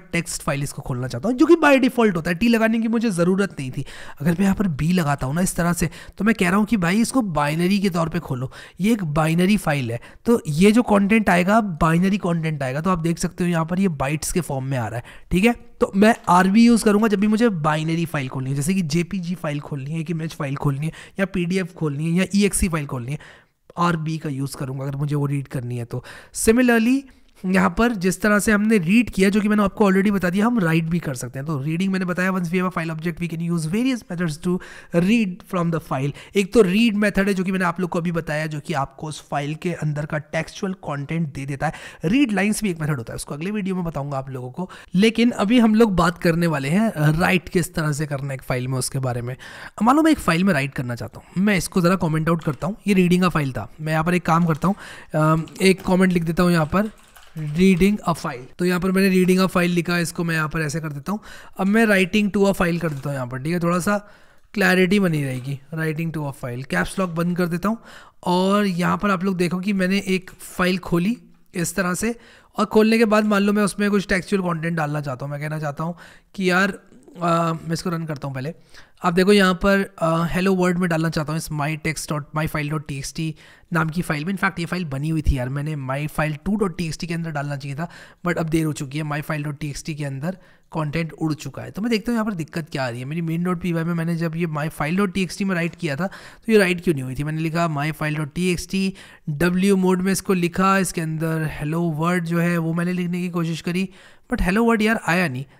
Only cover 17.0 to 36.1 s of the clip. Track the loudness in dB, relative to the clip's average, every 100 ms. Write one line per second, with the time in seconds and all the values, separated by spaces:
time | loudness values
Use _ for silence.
17 | 4 2 2 4 2 2 0 0 0 -2
18 | -2 -4 -4 -4 -4 -2 0 0 0 -2
19 | -2 -4 -6 -6 -6 -6 -6 -8 -6 -6
20 | -4 -4 -6 -6 -6 -2 -2 0 -4 -8
21 | -10 -4 -4 -2 -2 -2 -4 -4 -4 -2
22 | 0 0 2 2 2 2 -2 -2 -4 -6
23 | -6 -8 -12 -20 _ _ -12 -2 0 0
24 | -2 -4 -4 -6 -6 -6 -8 -6 -6 -4
25 | -2 -2 -2 -2 -6 -8 -6 -8 -6 -8
26 | -10 -18 -14 0 4 4 6 4 4 2
27 | -2 -16 _ _ 0 2 2 2 0 0
28 | -2 0 2 2 4 2 4 2 4 4
29 | 2 2 2 4 2 2 2 2 4 4
30 | 4 2 0 2 2 2 2 2 2 -2
31 | -2 -6 -8 -8 -6 -4 -2 -2 0 -2
32 | -2 -2 0 0 0 0 0 -2 -4 -4
33 | -6 -4 -6 -4 -2 -2 0 0 0 -2
34 | -4 -4 -4 -2 -2 -2 -4 -18 -4 0
35 | 2 2 0 -4 -6 -2 0 -2 -4 -4
36 | -4